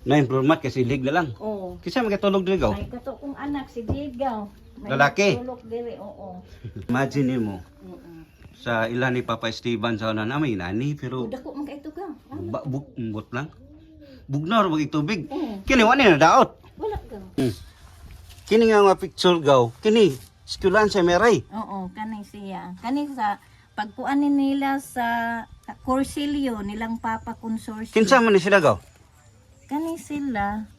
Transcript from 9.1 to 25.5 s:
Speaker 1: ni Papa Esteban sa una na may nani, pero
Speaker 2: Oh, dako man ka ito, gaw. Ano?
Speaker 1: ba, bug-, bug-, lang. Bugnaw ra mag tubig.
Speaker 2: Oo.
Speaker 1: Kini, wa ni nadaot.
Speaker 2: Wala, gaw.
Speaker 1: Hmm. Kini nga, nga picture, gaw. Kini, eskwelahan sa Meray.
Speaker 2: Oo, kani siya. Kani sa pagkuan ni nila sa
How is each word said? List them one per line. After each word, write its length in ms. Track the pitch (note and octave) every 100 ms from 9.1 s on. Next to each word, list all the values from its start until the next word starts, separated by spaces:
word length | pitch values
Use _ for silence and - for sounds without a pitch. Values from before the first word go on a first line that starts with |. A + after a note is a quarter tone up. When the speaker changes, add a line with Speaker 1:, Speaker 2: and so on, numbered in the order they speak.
Speaker 1:
ni 80 | B2
Papa 240 | A#2 A2+ A2+
Esteban 560 | A2+ B2 A#2 A2+ G#2+
sa 80 | A2
una 160 | A2 A2
na 160 | C#3+
may 160 | D3+ G2+
nani, 400 | F2 G#2 C#3+ D3
pero 240 | B2 B2+
Speaker 2:
Oh, 80 | A2+
dako 240 | C4 D4
man 160 | C#4 C#4+
ka 80 | C#4+
ito, 160 | D#4
gaw. 160 | D#4+ F#4 - _
Ano? 160 | - G2
Speaker 1:
ba, 160 | G#2+ -
bug-, 240 | C3 C#3 -
bug-, 320 | A2+ G#2+ -
lang. 240 | C3+ D#3 - - - - - - C4 -
Bugnaw 320 | C#3 D#3+ A3+
ra 80 | G3
mag 80 | D#3 D3
tubig. 400 | D#3 D3 G#3 -
Speaker 2:
Oo. 320 | D#4+ B3+ G3+ -
Speaker 1:
Kini, 160 | C4+
wa 80 | A3
ni 160 | C4+ A#3
nadaot. 480 | D3 D#3+ A#3+ A3 - - -
Speaker 2:
Wala, 160 | G#4+ G4+
gaw. 160 | - G#3 F#3 -
Speaker 1:
Hmm. 160 | C3 G2 - - - - - - - - -
Kini 240 | A3 A3+
nga, 80 | G#3+
nga 160 | G3 F#3
picture, 480 | F#3 - F3+ E3+
gaw. 240 | C#3+ C3+ A#2 -
Kini, 320 | G#3+ A3+ F#3+ C3 - _ -
eskwelahan 400 | - F#3+ G#3+ G#3
sa 160 | G3+
Meray. 400 | F3 F3 A#3 F#3 -
Speaker 2:
Oo, 400 | G#3+ G#3+ G3 F#3
kani 320 | G#3+ A3 A3
siya. 480 | G3+ G#3 G3 F3+ F3+ F#3
Kani 320 | A#3 C#4+ D4
sa 320 | C4 G#3 G3+ _ _ _ -
pagkuan 480 | G#3+ G#3 B3+ C#4
ni 80 | C#4+
nila 480 | C#4 C#4 C#4 C#4 C#4
sa 260 | - B3 A#3 A#3 A#3 A#3 G#3+